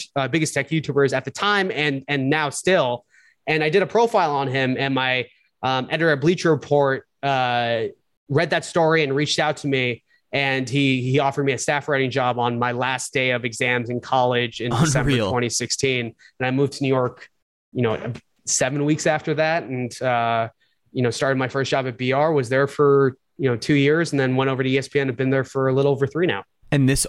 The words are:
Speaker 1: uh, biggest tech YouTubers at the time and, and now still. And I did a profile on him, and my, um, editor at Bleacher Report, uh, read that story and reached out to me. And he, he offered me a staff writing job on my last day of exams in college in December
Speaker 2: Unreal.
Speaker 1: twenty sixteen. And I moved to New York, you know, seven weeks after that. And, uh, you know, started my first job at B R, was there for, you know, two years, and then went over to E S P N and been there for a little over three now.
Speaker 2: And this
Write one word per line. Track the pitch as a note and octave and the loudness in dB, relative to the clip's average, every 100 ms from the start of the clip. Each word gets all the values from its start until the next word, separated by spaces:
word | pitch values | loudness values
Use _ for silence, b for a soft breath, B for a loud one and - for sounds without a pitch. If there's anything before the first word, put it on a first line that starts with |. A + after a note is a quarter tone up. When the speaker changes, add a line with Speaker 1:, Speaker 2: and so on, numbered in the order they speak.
| - C#3 | -6 -4
Speaker 1:
uh, | C3 | -2
biggest | E3 D3+ | 0 -2
tech | C#3+ C3+ | -2 -2
YouTubers | D#3+ D3 C#3 C3+ | -4 -2 0 2
at | C3 C3+ | 0 -6
the | |
time | - G3+ G3+ F#3+ | -4 0 0 0
and, | C#3+ G3 C4+ - | -2 -2 -2 -2
and | C#3+ C3 | -2 0
now | D3+ C#3+ | 0 0
still. | - - F#3 C3 A#2+ _ b b b - | -2 0 2 2 -2 _ b b b -4
And | D#3 | 0
I | D#3 | 2
did | F#3+ | 2
a | F3+ | 2
profile | A3 A#3 G#3+ E3 C#3+ | 2 2 2 2 0
on | C#3 | -2
him, | C3+ C3 B2 | 0 0 0
and | C#3 | -2
my, | C3 C3 B2+ A#2+ b b _ | 0 0 -2 -4 b b _
um, | C3 C3 B2+ | -2 -2 -2
editor | D#3 E3 | 0 2
at | C#3+ | 2
Bleacher | D3+ F#3 E3+ | 2 2 2
Report, | D3 - C#3+ C#3 C3 - - | 0 2 2 2 0 -6 -8
uh, | C#3 C3+ B2+ A#2+ A#2 A#2 G#2+ - _ _ - | -2 0 0 0 0 -2 -4 -8 _ _ -4
read | C#3+ E3+ | -2 0
that | E3+ | -2
story | - F3+ D#3+ D#3+ | -2 0 2 2
and | C#3+ | 2
reached | C3+ D3 - | 0 -2 0
out | D3+ D3+ | -2 -2
to | D3 | -2
me. | C3 B2+ A2+ _ _ _ | 0 -2 -4 _ _ _
And | C3+ C#3 C3+ B2 | -4 -2 -2 -2
he, | C#3 C#3 B2+ | 0 2 0
he | B2+ C#3 | 0 0
offered | C#3 C#3+ | 0 0
me | C#3 | -2
a | B2 | -2
staff | - D3 C#3 | -2 -2 0
writing | C3+ C3 | 0 0
job | B2 B2 B2 | 0 0 0
on | A#2+ A#2+ | 0 0
my | B2 | -2
last | A#2+ C3 C3 - | -2 -2 -4 -4
day | C#3 B2+ | -2 0
of | B2 | -2
exams | B2 A2 B2+ B2 A#2 | -4 -4 -2 0 -2
in | A#2+ | -6
college | - C3 B2 A#2+ A#2+ - | -2 2 2 2 -2 -4
in | A2 | -4
December | A#2 D#3 C3 C3 | 0 2 2 2
Speaker 2:
Unreal. | B2+ G2+ | 0 0
Speaker 1:
twenty | B2 A#2+ | 0 -2
sixteen. | - A#2+ - C3+ B2+ A#2 - b - | -4 -4 -2 0 0 -4 -10 b -6
And | B2+ | -2
I | |
moved | C3 C#3 | 0 -2
to | - | 0
New | C3+ | 0
York, | C3 B2 B2+ - _ _ _ _ | 2 0 -4 -20 _ _ _ _
you | B2 | -2
know, | A#2 G#2+ - A#2 _ _ - | 0 0 -6 -10 _ _ -6
seven | - C3 C#3+ D3 | -2 0 0 -2
weeks | D3+ E3+ | 0 0
after | D3+ D#3+ | -2 -2
that. | D3 D#3 E3 | -2 0 -2
And, | A2+ B2+ B2 - | -4 -6 -6 -4
uh, | B2+ A#2+ A#2 A#2 A2+ _ _ _ _ | -2 0 0 0 -2 _ _ _ _
you | C3 | -2
know, | A#2+ | -2
started | A2+ C#3 C3+ | 0 0 0
my | B2+ | -2
first | C3+ C3+ | -2 -2
job | C#3+ C3 | -2 -2
at | A#2 | -4
B | B2+ | -2
R, | C3+ D#3 | 0 2
was | D3+ A#2 | 0 0
there | C3 C#3+ | 0 0
for, | - C#3+ C#3 C3+ - _ - | 4 4 6 4 0 _ -4
you | C3+ | -2
know, | A#2 | -2
two | - | 2
years, | C#3+ C#3 D#3 E3+ | 4 4 2 0
and | C#3+ | 0
then | C3 C3 | 0 2
went | C3+ | 0
over | B2+ | 0
to | C3 | 0
E | C3+ | 0
S | C3 | 0
P | C#3+ | -2
N | C3+ | -2
and | B2 | -2
been | C3 | 0
there | C3+ | 0
for | B2+ C3+ C3 | -2 -2 0
a | |
little | C3 C#3 | 2 2
over | B2+ C3+ | 2 0
three | D#3+ F3 | 0 -2
now. | G2+ - _ - | -2 -8 _ -2
Speaker 2:
And | D3 C3 | 2 2
this | C#3 | 2